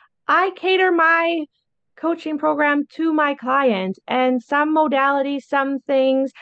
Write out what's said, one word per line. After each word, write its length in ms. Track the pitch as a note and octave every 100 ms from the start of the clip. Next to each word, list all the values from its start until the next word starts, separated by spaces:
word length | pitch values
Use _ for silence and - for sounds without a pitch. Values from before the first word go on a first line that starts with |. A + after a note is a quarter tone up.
| _ _ -
I 240 | D#4+ F#4+
cater 380 | F#4 F4+ F#4+ F#4
my 540 | E4+ D#4+ E4 E4+ E4+ D4 _ _ _ _ _
coaching 420 | E4 E4 - D4+
program 460 | D#4 D4 D4 D4 D4
to 220 | - D#4+
my 220 | D#4 C#4+
client, 640 | C#4 B3 C#4 C4+ F#3+ F#3+ F#3+ -
and 340 | B3+ B3+ B3+
some 320 | - C#4+ D4+
modalities, 680 | D#4 D4+ C4+ C#4 C#4 C#4 C#4+
some 360 | - C#4 C4+ C#4
things 520 | - C4+ C4 C4+ C4+ -